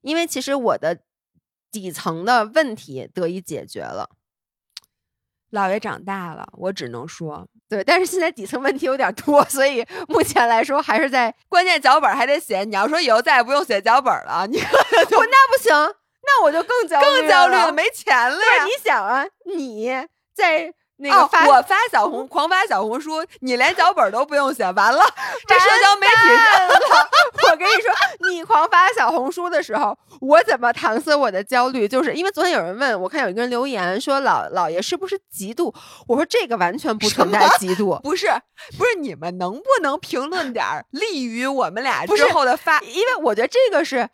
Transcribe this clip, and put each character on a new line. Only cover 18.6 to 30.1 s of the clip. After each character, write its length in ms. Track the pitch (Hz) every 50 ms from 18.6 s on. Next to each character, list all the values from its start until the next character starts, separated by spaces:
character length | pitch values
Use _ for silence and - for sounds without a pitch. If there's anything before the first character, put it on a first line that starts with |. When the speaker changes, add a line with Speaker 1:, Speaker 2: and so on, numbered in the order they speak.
| 294
Speaker 1:
不 60 | 392
是， 60 | 480
你 80 | 554 -
想 220 | 359 285 226 196
啊， 180 | 196 247 269 294 392 _ _ _ 370 392
你 340 | 339 277 262 220 214 220 247 262 262 277 339 _ _ _ _ _
在 400 | - 403 349 320 311 330 311 339 _ _ _ _
那 140 | _ 269 285
个 160 | 381 392 320
发 180 | 277 - 349 320
Speaker 2:
哦， 120 | 415 269
我 60 | 247
发 140 | 240 - 392 392 453 480
小 180 | - 240 208 -
红-， 180 | 311 - 269 262
狂 200 | - 311 285 330
发 160 | 370 370 392
小 160 | 427 240 190
红 180 | 226 214 226 262
书， 240 | 294 311 311 311 330 - - -
你 160 | - 254 247
连 180 | 240 262 302 370
脚 180 | - 330 359
本 200 | 392 339 247 196
都 120 | 196 233 277
不 100 | 285 294
用 180 | 285 277 262
写， 120 | - - 214 185
完 200 | 185 208 196 220
了， 100 | 247 302 403 - - -
Speaker 1:
<laughs> 240 | - - - 494 -
Speaker 2:
这 80 | - 381 359
社 80 | 370 403 427 466
交 140 | 466 392 403 403
媒 60 | 392
体 80 | - 466
上 140 | 453 453 453
Speaker 1:
完 400 | 480 466 453 440 403 381 370 359
蛋 0 |
了。 120 | - 740 508 571 - - - - - 605 605 508 - - 622 427
我 60 | 330
跟 120 | 302 359 392
你 40 | 440 381
说， 480 | 403 466 415 - 807 784 640 415 339 370
你 140 | 359 339 330
狂 220 | - - 302 311 440
发 200 | 427 349 370 381
小 180 | - 440 254 233
红 200 | 320 330 247 269
书 200 | 339 - 349 349
的 120 | 349 302
时 140 | - - 214
候， 220 | - 277 208 - _ _ _